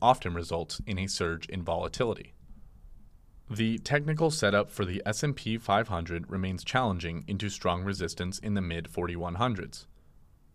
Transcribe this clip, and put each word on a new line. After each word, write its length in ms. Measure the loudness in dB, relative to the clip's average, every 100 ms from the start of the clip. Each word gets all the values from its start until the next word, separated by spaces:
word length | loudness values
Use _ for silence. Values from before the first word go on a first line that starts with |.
often 320 | 6 6 4
results 480 | -2 -2 -2 -2 -6 -4
in 100 | -2
a 80 | -2
surge 400 | 0 0 0 -4
in 120 | -6
volatility. 720 | -2 0 -2 0 0 0 -6 -18 -18 -18 -18 -18 -18 -18 -18 -20 -20 -20 -8
The 280 | 0 0 0
technical 540 | 0 0 2 2 2
setup 400 | 4 4 4 2
for 140 | 0 -2
the 180 | 0 -2
S 160 | 0
and 140 | 0 0
P 240 | -2 -2
five 280 | 4 4 4
hundred 440 | 0 0 -4 -2
remains 320 | -2 -2 -2
challenging 600 | 0 2 2 2 -2 -4 -2
into 220 | -2 -2
strong 340 | 0 2 2
resistance 560 | 2 0 -2 -2 -4 -2
in 160 | 0 0
the 60 |
mid 260 | 2 -2 -4
forty-one 480 | -2 -2 -2 -2 2
hundreds. 500 | 2 2 -4 -10 -16 -20 -20 -20 -20 -20 -20